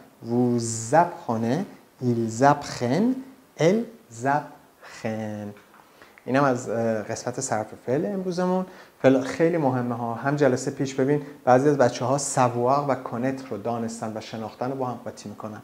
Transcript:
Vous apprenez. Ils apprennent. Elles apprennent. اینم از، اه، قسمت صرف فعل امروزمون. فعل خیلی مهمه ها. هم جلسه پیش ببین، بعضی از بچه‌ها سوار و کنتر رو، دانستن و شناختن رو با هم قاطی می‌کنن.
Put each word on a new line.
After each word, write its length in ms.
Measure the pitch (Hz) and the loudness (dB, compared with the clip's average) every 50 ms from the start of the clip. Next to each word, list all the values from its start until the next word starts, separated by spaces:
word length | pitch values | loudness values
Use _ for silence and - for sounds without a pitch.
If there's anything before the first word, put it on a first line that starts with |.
| - - - - - | -12 -20 -20 -16 -8
Vous 720 | 117 117 120 123 123 120 120 117 113 113 110 113 113 120 | -2 0 2 2 4 2 2 0 -2 -4 -6 -4 2 4
apprenez. 680 | 151 175 165 - - - - 120 113 113 113 120 156 196 - - - - - _ - | 4 4 4 2 -6 -6 -4 -4 -2 0 0 0 0 -2 -4 -8 -14 -20 -20 _ -6
Ils 440 | - 123 120 117 117 113 110 110 127 | -2 0 0 0 0 -2 0 4 6
apprennent. 720 | 139 147 143 - - - - 120 120 123 156 208 240 262 262 - - - - - - _ - | 6 6 4 2 -6 -8 -4 -2 0 2 4 4 2 2 0 -4 -10 -16 -20 -20 -14 _ 2
Elles 680 | 151 160 190 220 233 - - - - - 117 113 117 | 4 4 4 4 2 -2 -8 -16 -20 -20 -14 -6 -2
apprennent. 1300 | 131 139 147 156 - - - - - _ _ - - - - - 117 110 110 110 107 107 104 104 104 104 - - - - - - - - - - - - - - | 0 0 0 0 -4 -10 -20 -20 -20 _ _ -20 -20 -14 -10 -6 -6 -4 -4 -4 -6 -6 -6 -8 -10 -12 -14 -18 -20 -20 -20 -20 -20 -20 -20 -20 -20 -20 -16 -6
اینم 180 | - 123 131 147 | -2 0 2 4
از، 260 | 139 127 120 107 107 | 2 2 0 -2 -4
اه، 320 | 101 113 117 117 113 110 104 | -2 -2 0 0 0 -2 -2
قسمت 380 | - 117 110 - - 120 - | -4 -6 -8 -6 -6 -6 -6
صرف 260 | 131 - - 110 107 110 - 98 - | -4 -2 -2 -2 -4 -4 -8 -12 -6
فعل 200 | - 120 139 170 | -2 -2 0 0
امروزمون. 600 | 196 208 196 185 185 180 170 180 180 180 185 185 185 - - - - - _ - | -2 -4 -4 -4 -4 -4 -2 0 0 0 0 -2 -4 -8 -16 -20 -20 -8 _ 4
فعل 180 | 135 131 135 | 4 4 4
خیلی 360 | 131 - - - 170 165 175 | 4 -2 -2 0 2 2 2
مهمه 380 | 170 156 135 127 127 123 123 120 | 2 2 2 2 0 0 -2 -4
ها. 200 | 117 120 117 117 | -4 -4 -4 -6
هم 220 | - - 139 143 | -4 -2 -2 0
جلسه 340 | 147 147 135 123 131 131 - | 2 4 4 4 4 0 -2
پیش 240 | 135 - 143 135 - | -6 -4 -4 -4 -2
ببین، 280 | - 131 131 147 147 147 - - - - | 0 0 2 2 0 -2 -4 -10 -4 2
بعضی 240 | - 127 131 131 151 | 6 6 6 6 6
از 100 | 151 139 | 4 6
بچه‌ها 400 | 131 120 - - 131 120 131 143 | 4 4 4 2 0 0 0 0
سوار 640 | 143 - - - 131 123 113 120 120 120 131 143 143 139 | 0 -2 0 2 2 2 2 2 2 2 2 2 2 0
و 60 | 131 | -2
کنتر 540 | 123 131 - - 117 117 131 135 131 - - | -2 -4 -6 -6 -4 -2 -2 -4 -4 -6 -8
رو، 100 | - 104 | -10 -8
دانستن 580 | 101 120 117 117 117 113 113 - - 113 107 | -4 -4 -4 -4 -4 -6 -6 -6 -8 -8 -8
و 40 | 110 | -8
شناختن 500 | 107 - - 113 110 107 - - - 127 | -10 -10 -10 -10 -8 -10 -8 -6 -6 -6
رو 60 | 139 | -4
با 100 | 135 131 | -4 -4
هم 120 | 123 120 113 - | -4 -6 -6 -10
قاطی 240 | - 101 - - 107 | -12 -12 -12 -12 -14
می‌کنن. 340 | 101 - - 110 104 104 | -12 -12 -12 -12 -12 -12